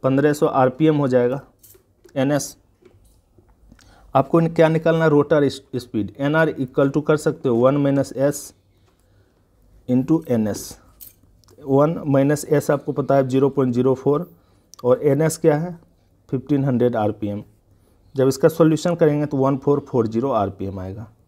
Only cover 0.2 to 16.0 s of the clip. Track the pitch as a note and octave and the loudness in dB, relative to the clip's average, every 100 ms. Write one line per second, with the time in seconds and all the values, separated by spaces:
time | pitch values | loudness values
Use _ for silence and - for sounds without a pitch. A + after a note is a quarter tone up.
0.2 | D3 D3 D#3 - C3 B2+ D#3 D3+ C#3 B2 | 0 2 0 2 2 2 0 2 2 2
1.2 | B2 C#3 - _ _ - _ _ _ C#3 | 2 -2 -10 _ _ -20 _ _ _ -4
2.2 | C3 D3 - - _ _ _ _ _ _ | -2 -2 -6 -16 _ _ _ _ _ _
3.2 | _ _ _ _ _ - _ _ - C3+ | _ _ _ _ _ -20 _ _ -4 -2
4.2 | C3+ E3+ E3 E3 D#3+ D#3+ E3 E3 D#3+ D3 | 2 2 0 2 2 4 0 2 2 2
5.2 | C#3+ D#3 C#3 - _ A#2+ A#2+ A#2 G2+ - | 2 2 0 -2 _ -12 -6 -6 -6 -4
6.2 | C#3 D#3 D#3+ - C3 - C#3 C#3+ C#3+ D3+ | -2 0 0 -2 -6 0 0 0 0 0
7.2 | D#3 C#3 C3+ A#2 B2 C#3+ C#3+ C#3 C3 - | -2 -4 -2 2 2 2 0 0 -4 -2
8.2 | C#3 D3 - _ _ _ _ _ _ _ | -2 -2 -12 _ _ _ _ _ _ _
9.2 | _ _ _ _ _ _ - B2 C3 D#3+ | _ _ _ _ _ _ -2 -2 2 0
10.2 | D#3+ A#2+ G#2+ F#2+ - - _ _ - _ | 0 -2 0 -4 -10 -18 _ _ -20 _
11.2 | _ _ _ - C3+ C3+ D3+ E3+ D3+ C#3 | _ _ _ -20 0 2 2 0 0 2
12.2 | C#3 D3 - D3 - C#3+ - C#3 C3 C#3 | 2 0 0 -2 0 -2 -2 -6 0 0
13.2 | C3+ C3+ C#3 C3+ C3 A#2+ B2+ B2+ C#3 D3 | 2 2 0 0 0 0 0 0 0 -2
14.2 | F3 - _ _ _ - B2 B2+ D3 C#3 | -4 -16 _ _ _ -6 0 2 2 2
15.2 | D#3 D3+ E3 D3+ F3 E3+ _ _ | 0 0 0 0 -4 -10 _ _